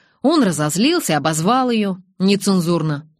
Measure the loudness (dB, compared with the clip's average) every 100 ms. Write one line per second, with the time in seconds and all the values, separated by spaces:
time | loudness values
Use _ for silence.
0 | _ _ 0 2 2 0 -2 0 0 0
1 | 0 -2 -2 -2 0 0 0 0 -2 -4
2 | -10 -2 0 2 2 0 2 0 -2 -6
3 | -10 _